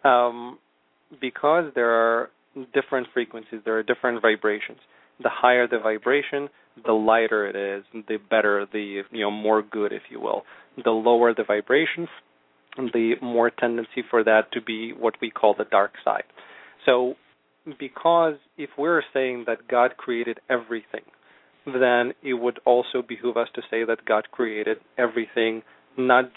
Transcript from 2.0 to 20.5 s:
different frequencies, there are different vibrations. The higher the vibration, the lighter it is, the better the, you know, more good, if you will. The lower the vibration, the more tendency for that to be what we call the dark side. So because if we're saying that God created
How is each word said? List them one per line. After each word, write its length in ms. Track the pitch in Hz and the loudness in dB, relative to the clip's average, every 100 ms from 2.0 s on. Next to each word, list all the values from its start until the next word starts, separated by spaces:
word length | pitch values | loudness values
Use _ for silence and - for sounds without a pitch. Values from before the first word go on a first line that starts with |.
| 113 117 120 _ _ 139 127 | 2 0 -4 _ _ -18 -6
different 360 | 143 - 135 120 | -4 -2 -6 -4
frequencies, 500 | 127 113 117 110 110 | -6 -6 -10 -16 -10
there 140 | 110 110 | -4 -2
are 40 | |
different 400 | 107 123 127 117 | -2 -2 -2 0
vibrations. 560 | 110 107 107 104 - - _ _ _ - | 2 2 -2 -4 -8 -16 _ _ _ -6
The 80 | 120 | -6
higher 340 | - 123 123 120 | 2 4 4 2
the 120 | 117 | 0
vibration, 720 | 110 107 123 143 - 143 143 - _ - | -2 -2 0 0 -2 -6 -8 -12 _ -8
the 80 | - | 0
lighter 540 | 110 107 113 113 110 101 | 2 4 4 2 0 -2
it 80 | 98 | -4
is, 280 | 101 101 - 113 107 | -6 -6 -12 -14 -8
the 120 | 107 | -8
better 480 | 101 110 104 101 101 | 0 2 2 0 -2
the, 300 | 107 104 98 98 | -6 -6 -8 -10
you 100 | 110 | -4
know, 80 | 104 | -4
more 320 | 104 107 107 | -2 0 0
good, 280 | 104 110 104 | 0 -4 -4
if 80 | 104 - | -6 -12
you 100 | 117 | -10
will. 220 | 113 101 - - _ - | -6 -6 -8 -20 _ -6
The 60 | 117 | -2
lower 420 | 113 113 117 120 | 2 4 4 4
the 100 | 113 | 2
vibration, 640 | 107 104 - 139 160 - 170 - _ _ _ _ _ - | -2 -2 0 0 0 -4 -10 -14 _ _ _ _ _ -8
the 380 | 127 117 113 - | -4 0 0 -2
more 260 | 123 117 117 | -2 0 0
tendency 540 | - 120 117 113 - 117 | 0 -2 -4 -6 -10 -2
for 120 | 117 | 0
that 280 | 110 107 107 | 4 4 2
to 80 | 120 | -6
be 320 | - 90 101 | -8 -8 -10
what 220 | - 113 - | -4 -4 -4
we 80 | 113 | -8
call 240 | - 107 101 | 0 2 2
the 80 | |
dark 280 | 104 98 101 - | 0 2 0 -2
side. 200 | - 53 - - - - - _ | -4 -4 -6 -18 -20 -20 -20 _
So 300 | - 127 127 - _ _ _ _ - 139 | 2 2 2 -6 _ _ _ _ -20 -14
because 560 | 135 - 165 170 165 147 _ - | -14 -2 2 4 2 -2 _ -16
if 100 | 143 - | -14 -6
we're 260 | 156 165 - | 0 0 -2
saying 300 | 135 131 123 117 | -2 -2 -4 -6
that 200 | 113 - | -6 -2
God 280 | 120 123 - | 2 2 0
created 420 | - 117 117 113 - | -6 -4 -4 -8 -4